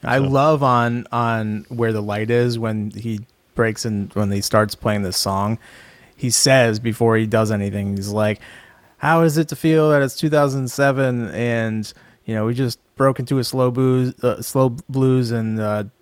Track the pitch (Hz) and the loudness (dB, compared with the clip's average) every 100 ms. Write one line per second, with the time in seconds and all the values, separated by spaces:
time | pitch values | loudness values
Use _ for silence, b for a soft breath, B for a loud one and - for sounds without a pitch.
0 | - 127 139 135 151 151 135 120 120 120 | -2 0 2 2 2 2 2 2 0 -2
1 | - 117 117 113 107 107 - 120 113 110 | -4 -4 -2 -2 -4 -6 -8 -4 -2 -2
2 | 104 104 110 120 120 117 113 107 104 104 | -4 -4 0 0 0 -2 -4 -4 -6 -8
3 | 113 107 107 _ _ - 113 107 117 104 | -8 -8 -10 _ _ -2 -2 -2 -4 -4
4 | 98 101 104 98 - 107 107 - 113 104 | -4 -2 -2 -2 0 2 2 -2 -4 -2
5 | 95 - 101 98 101 113 B B B B | -2 -4 -4 -2 -2 -4 B B B B
6 | B B 131 - - 135 117 107 120 107 | B B -2 2 4 6 4 2 -2 0
7 | 117 113 110 110 107 107 101 101 98 98 | 2 2 2 2 2 0 -2 -4 -4 -4
8 | 98 104 107 104 B B B B B B | -4 -2 -2 -2 B B B B B B
9 | 143 165 165 151 156 - 160 160 156 147 | 0 2 2 2 -2 -2 2 4 4 4
10 | 135 - 156 151 143 135 127 - 139 135 | 2 -2 2 4 4 0 -4 0 2 2
11 | 131 123 107 76 120 117 113 110 104 - | 0 0 -4 -4 -2 0 -2 -4 -6 -12
12 | b b - 110 110 123 127 - _ - | b b -6 -2 0 0 -2 -4 _ 0
13 | 135 131 127 139 117 131 127 123 131 127 | 0 2 -2 -2 -2 0 0 2 2 2
14 | 127 - 123 - - 135 131 123 - 135 | 0 -2 -2 -2 -2 0 0 0 -6 0
15 | 131 131 117 117 110 110 107 104 104 - | 2 2 0 -2 -2 -2 -2 -2 -4 -12